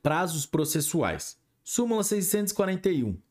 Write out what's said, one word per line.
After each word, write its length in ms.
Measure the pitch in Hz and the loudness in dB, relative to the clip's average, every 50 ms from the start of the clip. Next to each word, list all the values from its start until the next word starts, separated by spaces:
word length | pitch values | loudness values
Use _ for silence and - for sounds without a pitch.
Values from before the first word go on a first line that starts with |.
Prazos 420 | - 147 151 165 185 175 160 156 139 | 0 0 2 2 0 0 -2 -4 -4
processuais. 920 | - - 156 156 147 - 160 143 - - 165 123 90 78 - - - - _ _ _ _ _ | -2 0 0 0 0 0 -2 -2 0 0 0 0 0 -2 -4 -8 -12 -14 _ _ _ _ _
Súmula 400 | _ - - - 240 233 226 220 | _ -4 0 0 2 2 2 0
seiscentos 500 | 196 - 214 208 185 - - 208 208 196 | 2 0 0 0 2 0 0 0 0 0
e 40 | - | 0
quarenta 340 | - 196 185 190 180 - 196 | 0 0 0 0 0 2 2
e 140 | 180 143 123 | 2 2 0
um. 120 | 107 92 - _ _ | 0 -2 -6 _ _